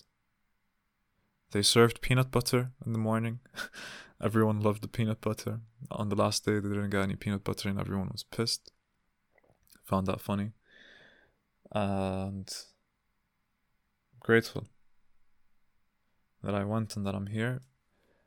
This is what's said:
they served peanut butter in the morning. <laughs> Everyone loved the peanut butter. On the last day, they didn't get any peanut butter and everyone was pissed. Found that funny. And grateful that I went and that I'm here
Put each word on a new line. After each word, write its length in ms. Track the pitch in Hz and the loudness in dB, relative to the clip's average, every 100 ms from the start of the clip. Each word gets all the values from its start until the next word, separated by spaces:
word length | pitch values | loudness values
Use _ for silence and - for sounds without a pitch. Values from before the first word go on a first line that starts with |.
| - _ _ _ _ _ _ _ _ _ _ _ _ _ _ | -16 _ _ _ _ _ _ _ _ _ _ _ _ _ _
they 100 | 104 | 2
served 400 | 101 120 117 - | 6 8 6 4
peanut 300 | - 127 131 | 2 2 4
butter 400 | 127 123 127 127 - - | 2 2 0 0 -6 -4
in 60 | |
the 80 | 113 | -2
morning. 400 | 110 110 117 117 - - - - | 0 0 0 -6 -12 -14 -14 -14
<laughs> 420 | - - - _ | -16 -16 -20 _
Everyone 380 | 107 110 110 107 | 2 4 4 4
loved 220 | 107 104 | 2 0
the 60 | - | -4
peanut 340 | - 110 107 | -2 -2 0
butter. 400 | - 107 - 110 113 _ - | -2 -2 -4 -6 -10 _ -12
On 180 | - 107 | -6 -2
the 60 | 101 | 2
last 280 | 104 104 | 2 2
day, 160 | - 107 | 0 0
they 80 | 101 | 0
didn't 220 | 101 101 | -2 0
get 140 | 98 | 0
any 120 | 98 98 | 0 -2
peanut 280 | - 101 | -4 -4
butter 260 | - 98 101 | -4 -4 -4
and 100 | 98 | -4
everyone 300 | 98 98 95 | -2 -4 -4
was 120 | 104 | -8
pissed. 480 | - - 117 - - - _ _ _ _ _ _ _ _ _ - - | -8 -4 -2 -4 -6 -20 _ _ _ _ _ _ _ _ _ -20 -2
Found 220 | 98 95 | 0 0
that 120 | 95 | -2
funny. 320 | - 101 104 - _ - - - - - _ _ _ _ - | -2 -4 -4 -8 _ -20 -20 -20 -20 -20 _ _ _ _ -6
And 800 | 107 101 95 95 95 95 98 95 - - _ _ _ _ _ _ _ _ _ _ _ _ _ _ 120 - | -2 0 0 -2 -2 -4 -8 -10 -12 -14 _ _ _ _ _ _ _ _ _ _ _ _ _ _ -8 4
grateful 400 | 113 113 - - - - _ _ - - _ _ _ _ _ _ _ _ _ _ _ | 4 4 -6 -12 -18 -20 _ _ -20 -20 _ _ _ _ _ _ _ _ _ _ _
that 100 | 101 | -4
I 120 | 101 101 | -2 0
went 320 | 110 110 - | -2 -2 -4
and 80 | 98 | -4
that 100 | 98 | -4
I'm 120 | 98 | -4
here 340 | 110 117 127 - _ _ _ _ _ | -2 -2 -4 -10 _ _ _ _ _